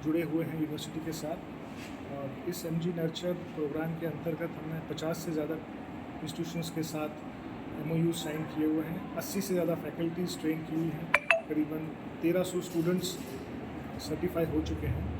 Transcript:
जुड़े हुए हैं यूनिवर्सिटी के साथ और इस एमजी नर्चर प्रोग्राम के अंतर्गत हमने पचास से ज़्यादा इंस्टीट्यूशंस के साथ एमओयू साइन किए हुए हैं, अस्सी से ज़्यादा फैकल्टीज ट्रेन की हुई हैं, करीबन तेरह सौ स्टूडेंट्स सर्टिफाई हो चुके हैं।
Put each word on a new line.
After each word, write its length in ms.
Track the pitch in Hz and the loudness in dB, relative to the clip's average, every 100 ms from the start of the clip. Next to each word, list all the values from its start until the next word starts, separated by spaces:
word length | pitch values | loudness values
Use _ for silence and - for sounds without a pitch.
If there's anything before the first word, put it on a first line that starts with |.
जुड़े 180 | 143 160 | 2 2
हुए 220 | 160 160 147 | 2 0 0
हैं 80 | 160 | 0
यूनिवर्सिटी 500 | 151 147 - 160 160 | 0 -2 -4 -4 -4
के 60 | |
साथ 380 | 151 151 165 - - - - - - - | -4 -4 -4 -6 -10 -10 -8 -8 -8 -6
और 360 | 139 135 - - | -4 -4 -4 -4
इस 160 | 175 170 | -2 0
एमजी 240 | 165 170 | 2 2
नर्चर 400 | 170 165 160 180 175 - - | 2 2 2 0 0 -2 -2
प्रोग्राम 380 | 151 151 165 160 | 0 2 0 0
के 60 | 165 | -2
अंतर्गत 520 | 151 165 156 165 160 | -2 -2 0 -2 -4
हमने 220 | 156 160 - | -4 -4 -4
पचास 360 | 156 156 165 175 | -2 0 0 0
से 60 | |
ज़्यादा 240 | 156 147 156 | 0 0 -2
इंस्टीट्यूशंस 1120 | - - - - - - 156 - 160 170 160 165 | -4 -8 -8 -8 -8 -6 -6 -2 -2 -2 -2 0
के 80 | 151 | 0
साथ 360 | 156 151 - - - - - - - | 0 -2 -4 -8 -8 -8 -6 -6 -4
एमओयू 300 | 151 165 165 165 | 2 6 6 4
साइन 280 | 160 151 156 151 | 0 -2 -2 4
किए 100 | 156 | 4
हुए 160 | 156 | 4
हैं, 320 | 156 180 - - | 2 -2 -2 -4
अस्सी 240 | - 202 | -2 0
से 120 | 190 | 2
ज़्यादा 220 | 180 170 165 | 4 4 2
फैकल्टीज 560 | 151 139 170 170 175 - | 0 0 0 2 0 2
ट्रेन 180 | 156 160 156 | 2 2 2
की 100 | 160 | 2
हुई 140 | 165 | 2
हैं, 180 | - - - - - - | 0 0 0 4 2 4
करीबन 380 | 151 151 156 156 - - - | 2 2 0 -4 -6 -8 0
तेरह 220 | 160 175 180 | 4 4 4
सौ 160 | 180 | 0
स्टूडेंट्स 560 | - 165 165 185 - - - - - - - - - - | 0 2 4 4 2 -2 -6 -6 -6 -6 -6 -6 -6 -6
सर्टिफाई 440 | - 156 180 165 160 | -4 0 2 2 4
हो 140 | 147 | 2
चुके 240 | 156 156 147 | 2 0 0
हैं। 240 | 123 - - | 0 0 -2